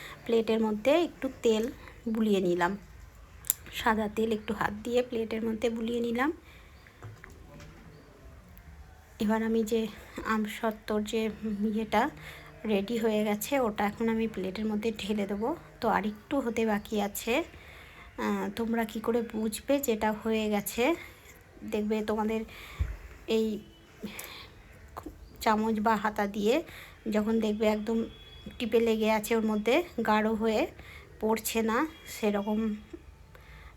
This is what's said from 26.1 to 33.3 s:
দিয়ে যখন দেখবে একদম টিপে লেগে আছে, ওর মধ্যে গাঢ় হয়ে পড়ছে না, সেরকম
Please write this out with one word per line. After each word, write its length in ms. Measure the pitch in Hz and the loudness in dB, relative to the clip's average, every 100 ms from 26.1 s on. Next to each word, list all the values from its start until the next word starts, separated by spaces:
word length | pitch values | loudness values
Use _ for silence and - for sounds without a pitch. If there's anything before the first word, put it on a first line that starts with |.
| 214 202 208 | 0 0 2
দিয়ে 180 | 208 285 330 - - - 226 | 2 2 0 -8 -18 -10 -2
যখন 200 | 214 214 226 | 0 2 2
দেখবে 220 | 214 214 214 214 | 2 2 2 2
একদম 220 | 214 226 - - - - - - | 2 0 -2 -8 -20 -18 -14 -6
টিপে 240 | 233 226 226 | 2 4 4
লেগে 200 | 220 214 220 | 4 4 4
আছে, 140 | 208 233 | 2 2
ওর 60 | 220 | 4
মধ্যে 240 | 214 214 285 349 - 220 | 2 4 4 2 0 2
গাঢ় 220 | 214 214 220 | 4 4 2
হয়ে 200 | 226 220 339 - - - - - | 2 2 0 -4 -16 -18 -18 -4
পড়ছে 380 | 220 220 - 226 220 | 0 0 0 0 2
না, 80 | 233 311 - - | 2 2 -4 -14
সেরকম 440 | - 208 202 202 214 220 214 - 330 - - - | -2 0 2 2 0 0 -2 -8 -18 -18 -20 -20